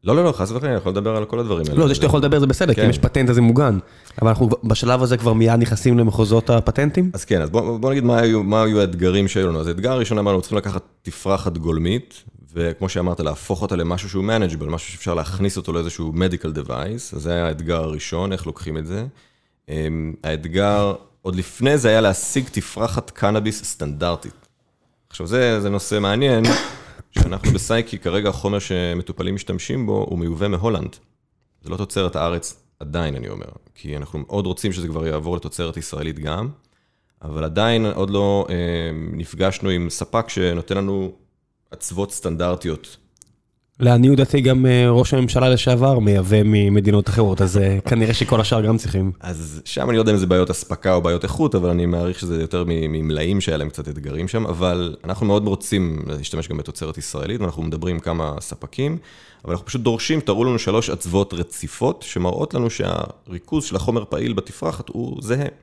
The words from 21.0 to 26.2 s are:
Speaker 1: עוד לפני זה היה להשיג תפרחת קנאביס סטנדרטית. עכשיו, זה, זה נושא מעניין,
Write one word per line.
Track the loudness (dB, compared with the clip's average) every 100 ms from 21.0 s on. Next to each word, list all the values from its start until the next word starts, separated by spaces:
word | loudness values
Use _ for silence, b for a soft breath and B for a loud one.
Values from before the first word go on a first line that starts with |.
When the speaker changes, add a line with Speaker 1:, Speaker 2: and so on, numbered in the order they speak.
| -12 _
Speaker 1:
עוד | -6 -4
לפני | -6 -2 2 4
זה | 4
היה | 4
להשיג | 4 2 -2 -4 -4
תפרחת | -6 -8 -4 -2 -2 -6
קנאביס | -4 0 0 -2 -6
סטנדרטית. | -8 -8 -8 -4 -4 -4 -8 -20 _ _ _ _ _ _ _
עכשיו, | -12 -4
זה, | 0 2 2
זה | 0
נושא | -2 -2 -2
מעניין, | 0 2